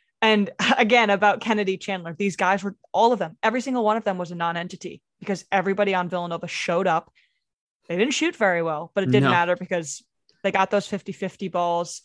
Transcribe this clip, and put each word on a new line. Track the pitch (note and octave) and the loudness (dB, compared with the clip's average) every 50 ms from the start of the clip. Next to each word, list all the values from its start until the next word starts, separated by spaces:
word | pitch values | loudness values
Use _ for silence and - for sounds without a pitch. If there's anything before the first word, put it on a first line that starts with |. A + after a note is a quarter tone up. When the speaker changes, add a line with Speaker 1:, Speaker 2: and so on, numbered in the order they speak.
| _ _ _ _ | _ _ _ _
Speaker 1:
and | A3 A3 G#3+ G#3 G3+ - - - - | 2 4 4 4 2 0 -2 -2 0
<laughs> | B3 C4+ - | 2 4 4
again, | A#3+ G#3 B3 A#3+ A3+ G3+ | 4 4 4 4 4 4
about | G3+ F3+ G#3 G#3 D#3+ - | 2 4 4 2 2 2
Kennedy | - A3 G#3+ G#3+ G3+ F#3+ F#3+ | -2 -2 0 0 0 -2 -2
Chandler. | - - G#3 G3 F3+ E3+ E3 D#3+ - | -4 -6 -6 -8 -6 -8 -10 -6 -2
These | G3+ G3 - | -2 -2 0
guys | - F#3+ F3+ G3 G3 G3 | 0 2 2 2 0 -2
were, | G3 - - - _ | -6 -10 -10 -14 _
all | - F#3 A3+ A#3+ | 0 2 4 4
of | B3 F#3+ | 4 2
them, | F3 D#3+ - _ | -2 -6 -4 _
every | - A3 A3+ B3+ | -2 0 0 0
single | - C#4 B3+ B3 G#3+ | -2 -2 -2 0 2
one | G#3+ G#3+ | 2 0
of | A3+ A3 | 0 0
them | G#3 F#3 F3+ | -2 -4 -4
was | F3+ E3 | -6 -8
a | F3 | -6
non-entity | E3+ E3+ E3+ E3+ E3+ F3 F3 F#3 - - - C#3+ - _ _ _ _ | -4 -4 -4 -4 -4 -8 -8 -12 -12 -12 -14 -14 -16 _ _ _ _
because | F#3 - F#3+ F3 - _ | -6 -6 -6 -6 -2 _
everybody | - F#3+ F3 G3 F#3+ G3+ G3+ G3 F#3+ | 0 2 2 2 0 0 0 0 0
on | F3+ F3+ E3+ | 0 -2 -2
Villanova | F#3 F3 F3 E3+ E3+ G#3+ F3+ E3 | -4 -6 -4 -6 -6 -8 -8 -8
showed | - - - - E3+ F3+ F#3+ | -8 -6 -2 0 0 2 2
up. | F3+ D#3+ E3+ - _ _ _ _ _ _ _ _ _ _ _ _ _ _ _ _ - | 2 2 2 -2 _ _ _ _ _ _ _ _ _ _ _ _ _ _ _ _ -6
They | E3+ | -2
didn't | F3+ A3+ D4+ - | 0 0 0 0
shoot | - D#4 E4+ - | 0 -2 -2 0
very | - G#3+ F#3+ F3 E3+ | 2 2 2 2 2
well, | E3 D#3+ D#3 D3+ E3+ - _ | 0 -2 -4 -6 -8 -4 _
but | G3+ F#3+ | -2 2
it | C3 | 4
didn't | B2+ C3 C#3 | 4 4 4
Speaker 2:
No. | C3 | 4
Speaker 1:
matter | F3 F3 E3+ F3 F3+ | 4 2 2 2 0
because | - F#3 - F#3 E3+ D#3 - - - - _ _ _ _ _ _ _ | -4 -4 -4 -4 -4 -4 -8 -12 -14 -18 _ _ _ _ _ _ _
they | - G3 | -4 -2
got | G3 F#3+ F#3+ - | 0 0 0 2
those | G#3 G3+ - | 0 -2 -2
fifty-fifty | - G#3 F#3 - G3 F3+ - G3+ F3+ - - G3 F3 | -2 -8 -8 -8 -12 -10 -8 -10 -10 -8 -10 -10 -6
balls. | - F3 F3 F3 E3+ E3+ F3 F3 - - | -4 -2 -2 0 -2 -2 -4 -6 -10 -14